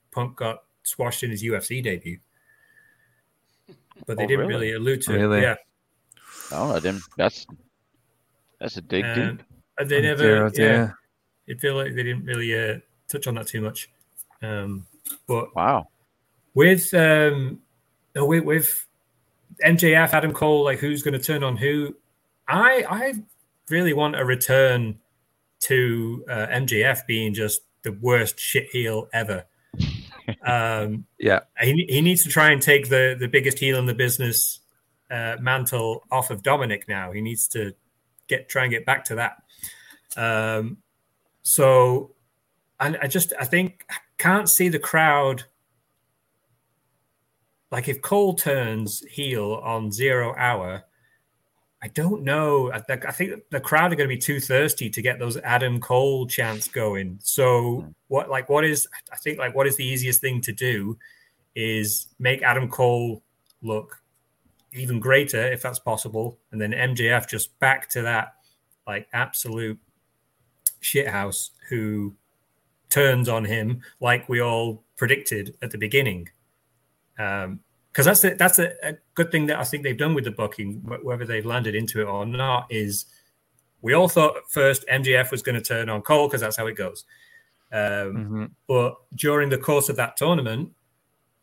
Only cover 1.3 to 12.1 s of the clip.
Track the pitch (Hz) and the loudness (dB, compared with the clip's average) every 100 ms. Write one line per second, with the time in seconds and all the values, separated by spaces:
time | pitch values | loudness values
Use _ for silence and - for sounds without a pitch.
1.3 | 104 110 101 - 123 117 87 85 85 _ | -4 -4 -4 -4 -6 -4 -4 -8 -14 _
2.3 | _ _ _ _ _ _ _ _ _ _ | _ _ _ _ _ _ _ _ _ _
3.3 | _ _ _ _ - _ - - 107 107 | _ _ _ _ -20 _ -18 -10 -4 -2
4.3 | 135 - 120 110 110 123 131 - 104 104 | 0 0 -2 -4 -2 -2 -2 0 0 2
5.3 | 104 123 107 _ _ _ _ _ _ - | 4 2 0 _ _ _ _ _ _ -20
6.3 | - - 73 143 90 87 98 - - 92 | -18 -8 -4 -2 -2 -2 -6 -8 -2 -2
7.3 | - - - _ _ _ _ _ _ _ | -2 -18 -20 _ _ _ _ _ _ _
8.3 | _ _ - 113 - 82 92 117 117 117 | _ _ -12 -12 -10 -4 -2 -2 -2 -2
9.3 | 120 - _ _ - 139 143 151 147 147 | -6 -16 _ _ -6 0 2 2 4 6
10.3 | 107 107 107 110 113 110 - _ _ _ | 6 4 4 4 6 2 -4 _ _ _
11.3 | _ - 123 139 135 135 123 123 | _ -16 -4 -2 -2 -4 -4 -4